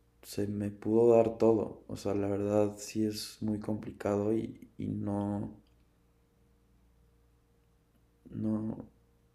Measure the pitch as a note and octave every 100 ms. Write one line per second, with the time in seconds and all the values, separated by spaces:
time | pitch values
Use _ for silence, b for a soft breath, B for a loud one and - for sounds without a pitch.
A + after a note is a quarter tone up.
0 | _ _ - - G#2 G#2 G2+ G#2 G#2+ A2
1 | A#2+ A2+ A2+ A2+ A2+ A2 - D2+ - G#2+
2 | G2+ G2+ G2+ G2+ G2+ G#2 G#2 G#2 - A2
3 | G#2+ G#2 - - A2 G#2+ A2 G#2+ - -
4 | G2+ G2+ G#2 A2+ A2 - - - G#2 G#2
5 | G#2 G2+ G2+ G2+ G#2+ - _ _ _ _
6 | _ _ _ _ _ _ _ _ _ _
7 | _ _ _ _ _ _ _ _ _ _
8 | _ _ - A2 A2 G#2+ A2 - - _
9 | _ _ _